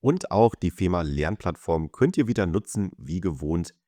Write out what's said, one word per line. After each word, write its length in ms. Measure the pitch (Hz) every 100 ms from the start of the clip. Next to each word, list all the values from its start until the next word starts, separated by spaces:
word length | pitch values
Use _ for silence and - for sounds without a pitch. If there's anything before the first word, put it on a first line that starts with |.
Und 320 | 123 156 -
auch 240 | 98 113 -
die 160 | 90
fema 300 | - 92 90
Lernplattform 880 | 78 71 76 104 92 80 - 82 78
könnt 260 | - 139 -
ihr 80 | 113
wieder 200 | 113 92
nutzen, 440 | 82 - - 98 -
wie 220 | 64 87
gewohnt. 540 | 90 71 76 85 82 _